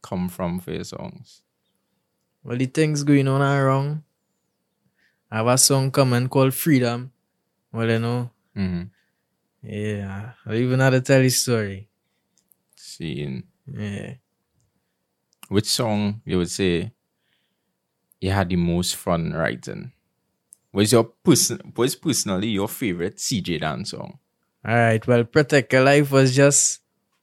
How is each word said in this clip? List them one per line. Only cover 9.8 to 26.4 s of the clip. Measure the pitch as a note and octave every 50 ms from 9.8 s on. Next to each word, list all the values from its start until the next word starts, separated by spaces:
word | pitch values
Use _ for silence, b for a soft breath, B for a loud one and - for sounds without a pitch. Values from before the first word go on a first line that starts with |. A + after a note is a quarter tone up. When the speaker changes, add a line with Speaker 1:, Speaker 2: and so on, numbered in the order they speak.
| G#2 G#2+ G#2 G2+ G2+ G2 G2 G2+ G#2+ B2 B2 _ -
Speaker 2:
I | G#2+
don't | G#2+ A2+
even | B2+ B2 B2+ C3
know | C3
how | C3+
to | B2+ C3
tell | C3 - C#3 C3+
the | C3 B2+
story. | A#2+ - - C3+ A#2+ A2+ G#2 G2 G2 F#2+ G2+ _ _ _ _ _ _ _ _ _ _ _ _ _ _ _ _ _ _
Speaker 1:
Seeing. | _ - - - - E2 D#2+ C2 C2 D2 C#2+ C2 B1 - _ _ _ _
Speaker 2:
Yeah. | - - G#2+ G#2+ G#2 G2+ G2 G2 - B2+ B2+ _ _ _ _ _ _ _ _ _ _ _ _ _ _ _ _ _ _ _ _ _ _ _ _ _ -
Speaker 1:
Which | G2 G2+ G#2
song | - - - B2+ A2+ G#2+ G#2 G#2 G2+ G#2 A2+ -
you | - F2
would | F#2 F2 E2+
say | - - G2 F#2 F2 E2+ F#2 A2 - _ _ _ _ _ _ _ _ _ _ _ _ _ _ _ _ _ _ _ _ _ _ _ _ -
you | - F#2
had | F#2+ G2+ F#2+ F2
the | F#2
most | F2 F2 E2+ E2+ F2 F2+ - -
fun | - - F#2+ F2 E2 E2 D#2+ D#2+
writing? | D#2+ E2 A#1 A#1 B1 - - G1+ - - B2+ - _ _ _ _ _ _ _ _ _ _ _ _ _ _ _
What | - G2+ G#2
is | G#2 A#2+
your | A#2 A#2
person-, | - _ _ - F#3 C#3+ - - - A#2+ - - - -
what | - A#2
is | C3+ B2+
personally | - - E3+ A#2 - - A2 F#2+ F#2 G#2+
your | A#2 G#2+ F#2+ G2 -
favorite | - - C3 G#2 F2 E2+ E2+ F2+ - -
C | - - - G2
J | - F2 E2+
Dan | D2+ D#2+ D2+ C#2 - -
song? | - - - G1+ - - - _ _ _ _ _ _ _ _ -
Speaker 2:
All | G#2+ A2+
right. | A#2 A#2 A2+ A2+ A2 -
Well, | - B2 A#2+ A#2+
Protect | - - D#3 D3 - D3+ C#3+ - - -
Your | C3 C3
Life | C3+ C#3+ D3 D3 C#3
was | C#3 C3+ C3+ C3 B2+
just | C#3